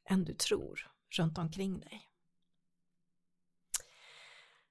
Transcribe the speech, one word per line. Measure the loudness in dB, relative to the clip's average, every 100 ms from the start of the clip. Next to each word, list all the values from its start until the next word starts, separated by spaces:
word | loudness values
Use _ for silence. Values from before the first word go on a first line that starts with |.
| 2
än | 4 4
du |
tror | 0 2 2 0 -8 -12 -18 _ 2
runt | 2 2
omkring | -2 -2 -2 -4
dig. | -8 -16 -18 _ _ _ _ _ _ _ _ _ _ _ _ _ _ _ _ -6 -6 -20 -20 -20 -20 -20 -20 -20 _